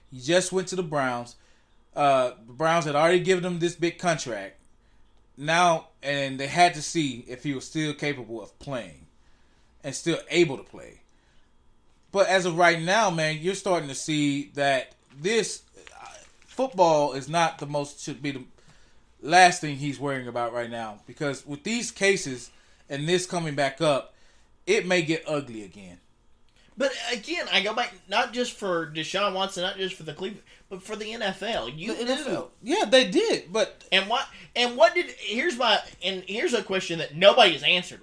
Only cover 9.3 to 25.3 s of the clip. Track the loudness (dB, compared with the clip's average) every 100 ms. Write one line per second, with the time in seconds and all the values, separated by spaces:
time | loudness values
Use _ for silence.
9.3 | _ _ _ _ _ -10 -6 -4 -4 0
10.3 | 2 2 0 -12 -18 -20 -20 _ _ _
11.3 | -20 _ _ _ _ _ _ _ 2 4
12.3 | 4 2 4 4 4 2 2 2 2 -2
13.3 | -2 -4 -4 0 0 -2 -8 -2 0 0
14.3 | 0 -6 -2 0 0 -2 _ _ -6 0
15.3 | 0 0 -6 _ -20 -20 -20 -20 -20 -20
16.3 | _ -14 -4 -2 4 6 6 2 -2 -2
17.3 | 0 0 -2 -6 -6 -6 -10 -12 -6 -6
18.3 | -6 -12 -20 -20 -20 -20 -20 _ _ 4
19.3 | 8 8 6 -6 -4 -6 -4 -4 -6 -6
20.3 | -4 -4 -4 -6 -8 -10 -12 -18 -6 -6
21.3 | -6 -10 -10 -6 -4 -6 0 0 2 -2
22.3 | -8 -12 -20 _ _ -10 -6 0 0 0
23.3 | -4 -4 -2 -2 0 2 0 -2 _ -20
24.3 | _ _ _ 0 0 2 0 2 -2 -2